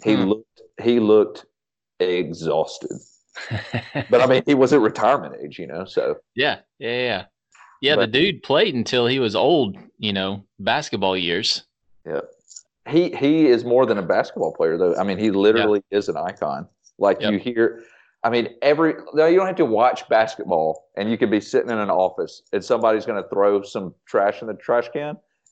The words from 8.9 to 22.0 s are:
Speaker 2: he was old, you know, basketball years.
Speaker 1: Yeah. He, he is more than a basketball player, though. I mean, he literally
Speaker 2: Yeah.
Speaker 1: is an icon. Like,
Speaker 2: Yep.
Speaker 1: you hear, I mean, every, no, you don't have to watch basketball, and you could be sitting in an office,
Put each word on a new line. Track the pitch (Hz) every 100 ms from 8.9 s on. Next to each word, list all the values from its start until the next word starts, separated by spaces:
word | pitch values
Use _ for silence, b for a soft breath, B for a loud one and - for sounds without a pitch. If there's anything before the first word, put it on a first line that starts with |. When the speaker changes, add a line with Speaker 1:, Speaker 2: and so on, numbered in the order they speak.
| 127 120
Speaker 2:
he | 135
was | 113 101
old, | 123 165 113 98 - _
you | 107
know, | 98 95 101 101 -
basketball | 101 131 147 107 95 95
years. | 85 87 113 - - _ _ _ -
Speaker 1:
Yeah. | 76 - _ _ - - _ -
He, | 151 175
he | - 139 160 151
is | 117
more | 117 120
than | 127 104
a |
basketball | 85 95 - - 80
player, | - 82 85
though. | 90 82
I |
mean, | 98 95
he | 107
literally | 98 104 113 107 104 -
Speaker 2:
Yeah. | 101
Speaker 1:
is | 101
an | 80
icon. | 87 - 76 67 87 _ _ -
Like, | 98 92
Speaker 2:
Yep. | 107
Speaker 1:
you | 104
hear, | 123 117 113 B B B B B
I | 117
mean, | 120 117 -
every, | 135 147 160 156 -
no, | 147 160
you | 185
don't | 190
have | 180
to | 147
watch | 110 123 - -
basketball, | 113 110 - - 85 80 78 _ -
and | 104
you | 113
could | 113
be | 104
sitting | - 127 120
in | 113
an | 101
office, | 92